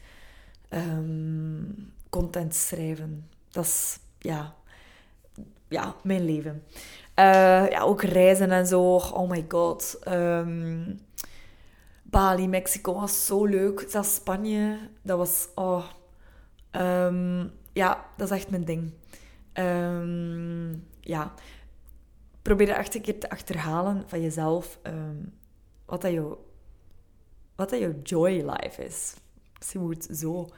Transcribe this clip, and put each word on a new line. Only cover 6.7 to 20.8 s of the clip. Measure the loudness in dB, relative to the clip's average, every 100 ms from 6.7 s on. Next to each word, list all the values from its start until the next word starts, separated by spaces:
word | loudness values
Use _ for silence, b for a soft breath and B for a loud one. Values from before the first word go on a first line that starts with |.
| B B B B 8
Eh, | 10 12 10 8 6
ja, | 4
ook | 2 2
reizen | 4 8 8 8 6
en | 4 4
zo. | 6 6 6
Oh | 2 -2 -2
my | -2 -2
god. | 0 0 0 -8 -8
Ehm, | -2 0 2 0 -2 -4 -4 -6 -8 -10 -12 B B B B B B B B B
Bali, | 0 2 4 4 2
Mexico | 0 -2 -4 -4
was | -4 -2 -2 0
zo | 2 2
leuk. | 2 0 -2 -4
Zelfs | -4 -2 -4
Spanje, | -4 -4 -2 -2 -2 -4 -12 -12
dat | -4 -2
was... | 0 -2 -4 -4
Oh. | -2 -2 -4 B B B B B B B -10
Ehm, | -4 0 2 2 0 0 -2 -4 -10 -8
ja, | 0 0 0 -6 -8
dat | -4
is | -4
echt | -4
mijn | -4 -2
ding. | -4 -6 -10 B B B B -14
Ehm, | -4 -2 0 -2 -4 -4 -4 -6 -6 -8 -6 -8 -10